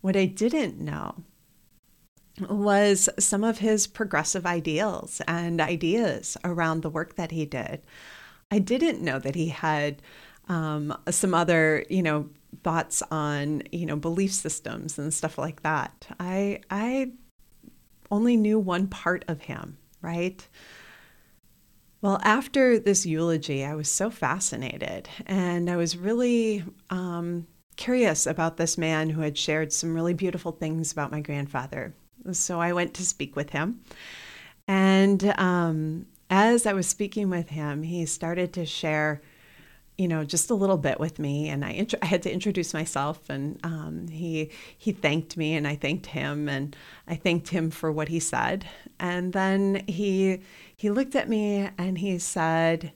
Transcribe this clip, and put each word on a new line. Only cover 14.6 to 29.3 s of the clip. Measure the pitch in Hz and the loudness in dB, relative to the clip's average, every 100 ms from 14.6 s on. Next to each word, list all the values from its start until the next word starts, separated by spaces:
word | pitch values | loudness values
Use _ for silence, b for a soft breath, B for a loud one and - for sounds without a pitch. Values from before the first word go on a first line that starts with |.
| - 113 160 - | -8 -8 -8 -6
and | 143 | -4
stuff | 151 156 - | -2 -4 -4
like | 156 156 | -6 -4
that. | 156 156 - - - - | -2 0 -2 -10 -20 -10
I, | 180 190 202 202 - | -4 0 0 -2 -6
I | 196 226 262 262 247 - _ _ - - - _ _ - | -4 0 0 -2 -6 -20 _ _ -20 -20 -20 _ _ -2
only | 208 233 240 | 2 6 6
knew | 214 214 | 6 4
one | 190 175 190 | 2 2 0
part | 190 - 180 - | -2 -2 -2 -2
of | 151 | -6
him, | - - - 147 _ _ | -6 -10 -10 -16 _ _
right? | 175 170 180 185 - B B B B B B B B B _ _ _ _ _ _ | -6 -2 -2 -4 -20 B B B B B B B B B _ _ _ _ _ _
Well, | 202 196 | 0 2
after | 220 220 277 277 254 226 | 4 2 2 4 6 6
this | 214 202 | 4 2
eulogy, | 175 156 170 165 160 139 | 2 0 2 0 0 -4
I | 139 | -2
was | 151 147 | -4 -2
so | - 208 | 0 -2
fascinated, | - 139 170 - - - - - 92 - - - | 0 -2 0 -2 -4 -8 -6 -6 -8 -10 -14 -2
and | 190 180 175 175 | 0 2 0 0
I | 175 | 0
was | 170 170 | 0 -2
really, | 185 233 247 240 226 208 175 - _ | -2 2 4 4 2 0 -4 -12 _
um, | 180 185 170 170 175 165 _ _ - | -4 -4 -4 -4 -4 -8 _ _ -10
curious | - 254 226 151 - | 0 4 4 2 0
about | 156 214 220 | 0 -2 0
this | 165 - | -2 0
man | 160 156 160 | 0 2 0
who | 156 | 0
had | 151 | -2